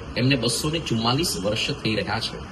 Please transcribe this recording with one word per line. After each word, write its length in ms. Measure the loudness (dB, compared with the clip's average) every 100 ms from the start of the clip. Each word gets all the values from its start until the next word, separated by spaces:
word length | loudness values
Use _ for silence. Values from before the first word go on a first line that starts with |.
| -4 0
એમને 200 | 2 4
બસો 320 | 2 0 0
ને 100 | -2
ચુમ્માલીસ 520 | 0 0 2 2 2 0
વર્ષ 400 | 0 0 -2 -2
થઈ 180 | 0 0
રહ્યા 280 | 0 -2
છે. 120 | -4 -6 -10